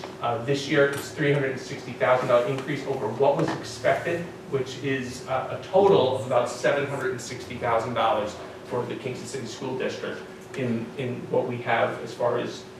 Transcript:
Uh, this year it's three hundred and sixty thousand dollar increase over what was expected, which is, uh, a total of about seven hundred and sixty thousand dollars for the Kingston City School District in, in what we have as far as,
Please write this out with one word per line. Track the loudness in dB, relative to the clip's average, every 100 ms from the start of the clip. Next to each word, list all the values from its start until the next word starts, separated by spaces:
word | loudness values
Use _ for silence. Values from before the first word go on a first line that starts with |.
| -12 -6
Uh, | -2 -2
this | 0 -2 2
year | 4 4
it's | 2 -6
three | 0 2
hundred | 4 2
and | -2
sixty | -6 -10 -8
thousand | 0 4 4 6
dollar | 4 4
increase | 0 -2 -4 -4
over | -4 -2
what | 4 4 4
was | 2
expected, | -2 -6 -2 2 2 0 -4 -4 -10 -4
which | -2 -2 -4
is, | -2 -2 -2 -8 -4
uh, | -4 -2 -6
a | 2
total | 6 8 8 6 2
of | 2
about | 2 2
seven | 2 2 2 0
hundred | -2 -2
and | -4
sixty | -6 -10 -8 -4
thousand | 0 0 0
dollars | 2 2 2 0 -6 -12 -14 -6
for | -4
the | -4 -4
Kingston | -6 -6 -8
City | -8 -8
School | -8 -6 -2
District | -4 -4 -6 -8 -10 -14 -12 -4
in, | 0 0 -2 -4
in | -4 -4 -2
what | 0 0
we | -2
have | 0 2 2 0
as | -8
far | -2 0 0
as, | -2 -6 -12 -16